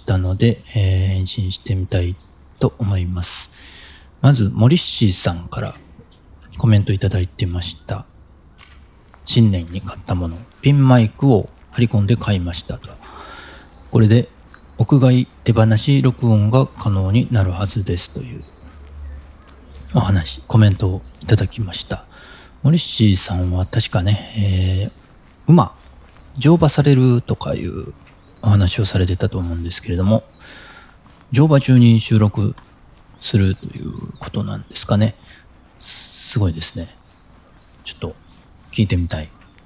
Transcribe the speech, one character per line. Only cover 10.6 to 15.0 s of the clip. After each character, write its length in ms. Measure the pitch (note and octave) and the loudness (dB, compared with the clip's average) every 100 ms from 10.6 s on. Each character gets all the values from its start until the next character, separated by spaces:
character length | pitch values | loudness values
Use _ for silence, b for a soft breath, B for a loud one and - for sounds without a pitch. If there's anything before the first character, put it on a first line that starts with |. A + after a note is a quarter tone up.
ピ 100 | C3+ | 2
ン 160 | C#3+ C3 | 4 6
マ 140 | B2 | 6
イ 80 | G#2+ | 4
ク 240 | - C#3 | 0 2
を 160 | A2 - - - | 2 0 -14 -10
張 100 | - | -2
り 60 | A#2+ | 0
込 140 | G#2+ | 2
ん 40 | G2+ | 0
で 80 | A#2 | 0
買 220 | - G2 | 0 -2
い 20 | |
ま 140 | F2 | -4
し 100 | F2 | -8
た」 140 | - - | -10 -14
と。 80 | - - B B B B B B B - - | -14 -20 B B B B B B B -20 -2
「こ 80 | B2 | 2
れ 80 | G#2+ | 4
で 220 | A#2 - - - - - - | 4 2 -12 -20 -20 -20 -4
屋 160 | A#2+ | 2
外 300 | C#3+ | 4